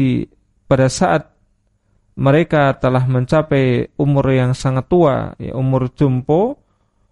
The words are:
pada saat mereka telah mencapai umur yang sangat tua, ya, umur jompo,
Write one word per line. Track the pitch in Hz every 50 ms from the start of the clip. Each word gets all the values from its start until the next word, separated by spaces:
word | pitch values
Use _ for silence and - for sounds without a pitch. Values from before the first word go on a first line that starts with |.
| 135 127 123 117 113 - _ _ _ _ _ _ _ -
pada | 139 127 131
saat | 131 - - 190 175 165 156 - _ _ _ _ _ _ _ _ _ _ _ _ _ _ _ _ _ _
mereka | - 131 139 139 160 170 - - 151 143 139 139 -
telah | - 127 127 127 127
mencapai | 131 131 127 127 - 160 156 151 - 147 135 135 127 120 120 - - _ -
umur | 147 139 143 139 135 135
yang | 131 131 127 127 127
sangat | - - 139 131 131 131 -
tua, | 175 180 170 143 127 117 107 - -
ya, | - - -
umur | - 127 131 135 131 131 127 127
jompo, | - - 151 135 127 127 123 - 147 175 208 254 294 - _ _ _ _ _ _ _ _ _ _